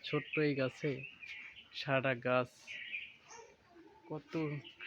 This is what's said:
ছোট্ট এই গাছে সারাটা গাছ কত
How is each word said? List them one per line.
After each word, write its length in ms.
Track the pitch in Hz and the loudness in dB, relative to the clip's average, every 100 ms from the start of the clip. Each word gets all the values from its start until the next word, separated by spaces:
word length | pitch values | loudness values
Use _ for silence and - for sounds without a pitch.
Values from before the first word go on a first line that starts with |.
| - | 0
ছোট্ট 260 | 151 - - 151 | -2 0 2 4
এই 60 | 135 | 4
গাছে 320 | 131 - 156 131 139 - - - - - - - | 0 0 -2 -2 -8 -16 -14 -14 -14 -18 -14 -6
সারাটা 340 | - 135 135 123 123 | 2 4 4 2 4
গাছ 240 | 127 123 - - - - - - - - 480 440 - - - - - - | 4 4 -6 -12 -10 -8 -8 -10 -18 -20 -20 -20 -20 -20 -20 -20 -20 -10
কত 220 | 151 - 165 151 147 - - | -10 -4 -2 -2 -4 -8 -12